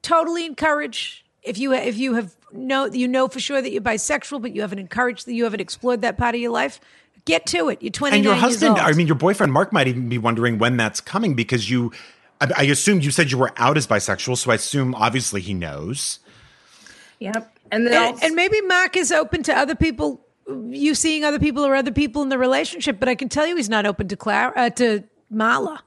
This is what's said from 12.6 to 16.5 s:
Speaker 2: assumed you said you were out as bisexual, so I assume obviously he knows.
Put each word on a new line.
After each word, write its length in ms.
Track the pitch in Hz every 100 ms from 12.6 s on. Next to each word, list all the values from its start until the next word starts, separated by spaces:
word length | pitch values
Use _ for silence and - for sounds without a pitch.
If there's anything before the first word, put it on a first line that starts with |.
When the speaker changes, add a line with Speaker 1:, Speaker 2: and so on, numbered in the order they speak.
Speaker 2:
assumed 400 | 143 143 - 196
you 80 | 143
said 200 | 139 151
you 60 | 127
were 140 | 127 -
out 200 | 120 151
as 100 | -
bisexual, 500 | 107 - 95 - 127
so 140 | 127
I 40 | 110
assume 400 | - 143 131 123
obviously 460 | 113 123 117 101
he 120 | 90
knows. 680 | 95 82 71 82 143 - - _ - -